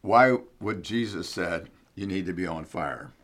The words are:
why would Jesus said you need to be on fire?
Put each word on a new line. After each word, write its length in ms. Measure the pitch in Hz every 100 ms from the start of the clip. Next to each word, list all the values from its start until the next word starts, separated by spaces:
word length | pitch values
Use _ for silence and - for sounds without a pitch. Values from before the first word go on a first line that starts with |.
why 340 | 95 117 127 123 - _
would 220 | 101 101
Jesus 460 | - 117 110 95 85
said 420 | - 85 82 80 _ _
you 120 | - 98
need 200 | 95 92
to 60 |
be 140 | 87 90
on 180 | 80
fire? 480 | 78 85 73 62 65 -